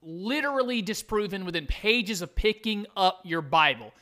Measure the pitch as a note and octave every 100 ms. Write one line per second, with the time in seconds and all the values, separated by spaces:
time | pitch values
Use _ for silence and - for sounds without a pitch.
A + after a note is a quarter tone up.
0 | D#3+ E3+ G3+ C#4+ C#4+ C4+ B3 A#3+ G3+ G#3+
1 | - G#3+ G#3 F#3+ F#3 E3+ C#3+ - G#3 A#3+
2 | G3 G3 E3+ - G#3+ G#3+ A3 G3+ G#3+ -
3 | F#3 F#3 F3 E3 D3 D#3+ D3+ A#2 G#2+ _